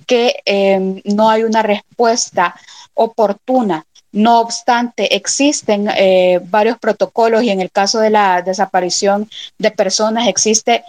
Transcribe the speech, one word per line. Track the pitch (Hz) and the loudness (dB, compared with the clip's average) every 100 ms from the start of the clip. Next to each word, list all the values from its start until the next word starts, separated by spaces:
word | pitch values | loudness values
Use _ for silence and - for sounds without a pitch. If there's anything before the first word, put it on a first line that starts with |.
que, | - 240 240 - - | -2 0 0 -2 -2
eh, | 202 196 190 190 190 | 0 2 0 -2 -6
no | 208 208 220 | -4 0 2
hay | 220 | 2
una | 226 220 | 0 0
respuesta | 214 208 - - 233 240 - 190 175 - - - - | 0 -2 -4 -2 0 0 -2 -2 -2 -4 -20 -20 -10
oportuna. | - 226 226 202 208 - 254 214 160 - _ _ | -4 -2 0 -2 -2 -2 -2 0 -4 -8 _ _
No | 202 220 233 | 0 2 2
obstante, | 226 - - 240 240 - 196 | 0 -4 -2 -2 -2 -4 -2
existen, | 202 - - 285 294 - 208 208 - | -2 -2 0 0 0 -2 -2 0 2
eh, | 190 185 180 180 | 2 4 2 0
varios | 175 214 220 - | 0 0 0 -2
protocolos | 220 202 185 - 226 226 | -4 -2 -2 0 0 2
y | 240 | 0
en | 196 | -2
el | 180 | -2
caso | 202 196 220 | -2 -2 0
de | 220 | 2
la | 214 196 180 | 2 2 0
desaparición | 180 196 190 185 180 175 196 202 214 - - - | -2 -4 -2 -2 -2 -2 0 -2 -4 -14 -20 -4
de | 208 | -2
personas | - 190 - 214 226 233 | 0 -2 -2 -2 0 -2
existe | 185 214 220 - - | 0 0 0 0 -2